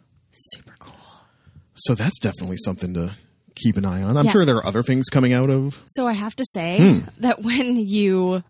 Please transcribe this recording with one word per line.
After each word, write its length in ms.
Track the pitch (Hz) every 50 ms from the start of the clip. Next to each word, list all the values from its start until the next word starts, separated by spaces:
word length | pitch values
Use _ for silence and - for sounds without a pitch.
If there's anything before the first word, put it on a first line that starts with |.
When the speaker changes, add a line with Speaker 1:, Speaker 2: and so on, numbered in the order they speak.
| _ _ _ _ _ _ _
Speaker 1:
Super 400 | - - - - - - - - -
cool. 140 | - - - - - - - - _ _ _ _ _ _ - - - _ -
Speaker 2:
So 220 | - - - 120
that's 240 | 104 113 180 - -
definitely 380 | - 104 92 - 90 92 92 - -
something 300 | 98 90 - - 90 90
to 200 | 85 85 92 104 - _ _ _ _ _ _ -
keep 200 | - - 113 -
an 80 | 196 196
eye 180 | 196 180 190 190
on. 140 | 196 123
I'm 80 | 147 147
Speaker 1:
Yeah. 60 | 220
Speaker 2:
sure 140 | 196 202 170
there 120 | 139 120
are 80 | 113 -
other 160 | 98 101 113 120
things 220 | - 127 131 127 -
coming 220 | - 139 127 123 123
out 160 | 123 131 139
of 320 | 135 135 135 143 139 - -
Speaker 1:
So 180 | - - 269 254
I 60 | 240 220
have 220 | 196 208 220 -
to 80 | - 254 - -
say 240 | 190 165 170 180 226
Speaker 2:
Hmm. 280 | 269 302 - - - - - -
Speaker 1:
that 220 | 240 247 214 - 208
when 340 | 233 240 277 254 247 247
you 680 | 233 214 196 208 208 202 190 185 185 185 180 185 185 - _